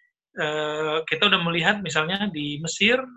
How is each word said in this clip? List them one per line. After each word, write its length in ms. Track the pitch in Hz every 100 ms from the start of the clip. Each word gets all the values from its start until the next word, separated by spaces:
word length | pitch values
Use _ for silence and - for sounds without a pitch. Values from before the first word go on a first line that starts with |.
| _ _ _ -
eh, 580 | 156 151 151 151 156 156 160
kita 200 | 156 202
udah 120 | 190
melihat 360 | 170 170 170 202
misalnya 480 | 175 156 160 190 208
di 280 | 151 147 147
Mesir, 400 | 160 - 208 254 254